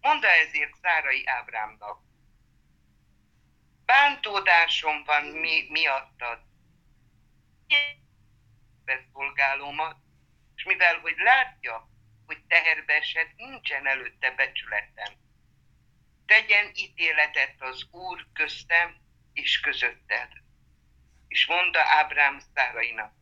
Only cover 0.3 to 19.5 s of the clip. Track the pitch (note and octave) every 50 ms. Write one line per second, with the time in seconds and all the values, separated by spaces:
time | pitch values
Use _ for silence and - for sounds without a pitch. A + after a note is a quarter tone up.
0.3 | F3+ E3 D#3+ - - D3+ D3 D3 - _ - F3+ E3+ D#3+ C#3+ C#3 C3 C3 C3 -
1.3 | C3 B2 A#2+ - A#2 A2 G#2+ G#2+ G#2+ G#2+ G#2 G#2 - - _ _ _ _ _ _
2.3 | _ _ _ _ _ _ _ _ _ _ _ _ _ _ _ _ _ _ _ _
3.3 | _ _ _ _ _ _ _ _ _ _ _ - B3 C4+ C#4+ C#4+ C#4 - - G#3+
4.3 | G3+ G3 F#3+ F#3+ F3 E3+ E3 E3 - - D#3+ D#3 D#3 D3 D3 - D3+ D3 D3 D3
5.3 | D3 D#3+ D#3+ E3 D#3+ D#3+ D#3+ - D3+ D#3+ D#3+ D3+ C3+ C3+ - _ _ _ B2 A#2+
6.3 | A#2 - _ _ _ _ _ _ _ _ _ _ _ _ _ _ _ _ _ _
7.3 | _ _ _ _ _ _ _ _ D4 D4 D4 D4 D4 _ _ _ _ _ _ _
8.3 | _ _ _ _ _ _ _ _ _ _ _ - C3 C3 - _ _ C3+ C#3 C#3
9.3 | C#3 C#3 C#3 C3+ C3+ C#3 C#3+ C#3+ C#3+ D3+ D#3 D#3+ D3+ _ _ _ _ _ _ _
10.3 | _ _ _ _ _ - - F#3 F#3+ F#3 F#3 F3 E3 D#3+ D#3+ E3 E3 - F3+ A3+
11.3 | B3+ C4+ B3+ B3+ - _ - B2 A2+ A2+ - _ _ _ _ _ _ _ _ _
12.3 | D#3+ - _ _ E3+ E3+ D#3+ E3 D#3+ D#3 D#3 - D3 D#3 D#3 - - E3 E3 -
13.3 | _ _ A3+ C4+ C4+ A#3+ - - D3 C3+ C#3 C#3 C3+ C3 B2 A#2 _ _ - B2+
14.3 | - - C3+ B2+ - - - A2 G#2+ G#2 - - _ - G#2 G#2 - _ _ _
15.3 | _ _ _ _ _ _ _ _ _ _ _ _ _ _ _ _ _ _ _ -
16.3 | G#3+ A3 G#3+ G#3 G#3 G#3 G#3 G3+ - - - - _ - E3+ D#3+ D#3 D3+ D3+ D3+
17.3 | - D3+ C3 - - _ C3 C3 C3 B2+ - _ _ F3 F#3 F#3 F3 F3 - _
18.3 | _ - D#3 C#3+ - - - _ E3+ E3+ E3+ E3+ - _ _ _ _ _ _ _
19.3 | _ - - -